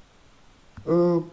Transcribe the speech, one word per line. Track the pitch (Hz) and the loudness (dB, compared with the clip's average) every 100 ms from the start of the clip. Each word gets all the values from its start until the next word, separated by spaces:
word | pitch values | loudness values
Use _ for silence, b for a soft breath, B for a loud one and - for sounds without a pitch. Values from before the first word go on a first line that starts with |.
| - _ _ - - - - - 160 | -20 _ _ -20 -20 -20 -20 -12 -2
Е, | 170 175 170 165 | 0 2 0 -2